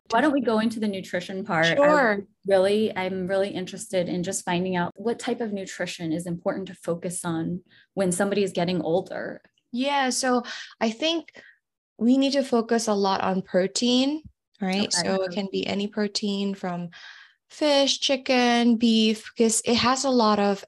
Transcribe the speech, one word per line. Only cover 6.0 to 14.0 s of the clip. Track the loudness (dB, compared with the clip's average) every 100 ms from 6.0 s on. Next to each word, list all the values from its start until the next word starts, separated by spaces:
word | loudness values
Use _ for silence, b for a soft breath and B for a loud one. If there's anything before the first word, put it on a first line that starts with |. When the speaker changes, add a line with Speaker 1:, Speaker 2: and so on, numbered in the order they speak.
| -4
Speaker 1:
is | -4 -4
important | -6 -4 -4 -8
to | -10
focus | -6 -6 -4 -6 -4
on | -4 -4 -6 -10 b b -2
when | 0
somebody | 2 0 0
is | -2
getting | 0 -2 0
older. | 0 -2 -2 -8 -10 -12 _ _ _
Speaker 2:
Yeah, | -4 -2 0 0
so | 0 0 0 -2 B B B
I | -4
think | 0 -2 -2 -6 B B B _ _ _ -2
we | 2 4
need | 4
to | 2
focus | 0 0 2 0 0
a |
lot | 2 2 2
on | 0 -2
protein, | 0 0 0 0 2 2